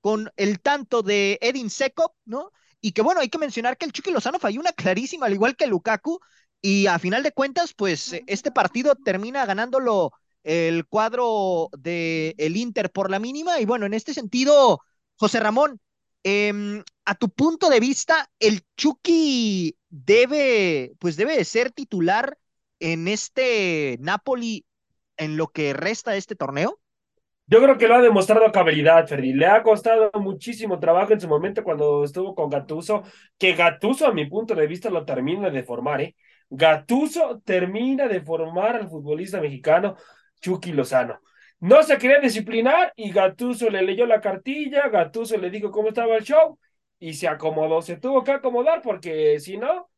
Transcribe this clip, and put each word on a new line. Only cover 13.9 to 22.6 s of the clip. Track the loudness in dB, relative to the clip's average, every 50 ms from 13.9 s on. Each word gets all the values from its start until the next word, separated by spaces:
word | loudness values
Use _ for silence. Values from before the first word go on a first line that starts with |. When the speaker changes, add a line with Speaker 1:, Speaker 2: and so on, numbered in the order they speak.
| -6
Speaker 1:
este | -6 -6 -8 -10
sentido, | -10 -10 -4 -4 0 2 4 6 6 6 6 4 2 _ _ _ _ _ _ _
José | _ -2 0 0 0
Ramón, | 0 0 2 2 0 0 -2 -8 _ _ _ _ _ _ _ _ _
em, | -2 0 0 0 0 -2 -4 -6 -8 -8 -10 -12 -18 _ _ _
a | -6 -4
tu | _ -4 -4
punto | _ 0 0 0 0 2 2 4
de | 4 4
vista, | 4 2 -2 -4 0 0 0 0 0 _ _ _
¿el | 0 0 0 0 _ _ _
Chucky | -2 -2 -2 -2 _ _ 2 2 2 2 2 0 0 0 0 0 -2 -2 -4 -6 _ _ _
debe, | -20 -10 0 4 4 4 4 4 2 0 2 2 2 2 2 2 0 -2 -4 -8 -12
pues, | _ -6 -6 -2
debe | -2 -2 0 0
de | -2 -2
ser | 0 0 -2 -2 -2
titular | _ -12 -10 _ -4 -2 0 2 0 0 -2 -4 -8 _ _ _ _ _